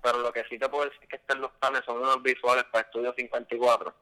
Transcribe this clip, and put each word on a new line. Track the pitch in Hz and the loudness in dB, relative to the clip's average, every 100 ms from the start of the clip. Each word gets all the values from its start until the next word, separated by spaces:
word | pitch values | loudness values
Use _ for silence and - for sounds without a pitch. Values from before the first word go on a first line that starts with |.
pero | 123 120 | 2 2
lo | 120 | 0
que | 117 113 | -4 -8
sí | 120 | -4
te | 131 | -4
puedo | 143 143 | -2 -4
decir | - _ | -6 _
que | 135 | -16
están | _ 135 | _ -4
los | 131 | -4
planes | _ 135 135 | _ -2 -2
son | 123 120 | -4 -2
unos | 131 131 | 2 2
visuales | 127 127 123 123 123 | 2 0 2 2 2
para | 113 | -2
Estudio | 110 117 123 123 | -2 -4 -4 -4
cincuenta | 123 120 120 | -6 -6 -6
y | 117 | 0
cuatro. | 123 113 90 - | 4 4 2 -12